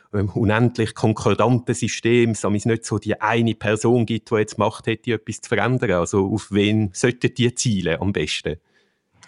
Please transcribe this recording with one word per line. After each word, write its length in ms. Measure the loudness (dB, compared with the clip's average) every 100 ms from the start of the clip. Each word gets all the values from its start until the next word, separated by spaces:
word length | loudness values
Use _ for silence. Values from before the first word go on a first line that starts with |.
| _
ähm, 160 | -4 -2
unendlich 640 | 0 2 2 2 0 -4
konkordanten 800 | 0 0 2 0 2 2 2 0
System 580 | -4 -4 -2 2 4 4
es 120 | 0
nicht 400 | -2 0 0 -2
so 140 | -2 -4
die 200 | -2 -2
eine 360 | 0 0 0
Person 500 | -2 -2 0 2 2
gibt, 260 | 0 -4 -2
die 40 |
jetzt 240 | -2 -2 0
Macht 280 | -2 -2 -6
hätte, 280 | -4 -4
etwas 260 | -4 -6 -12
zu 80 | -4
verändern. 440 | -2 0 0 0
Also 380 | 0 0 0 2
auf 180 | -2 -2
wen 400 | 2 2 2 -2
sollten 400 | 0 -2 0 -4
die 220 | 0 -2
zielen 480 | 0 -2 -2 -2 -2
am 100 | -2
besten? 440 | -2 -4 -4 -6 -8 _ _ _ _ _ _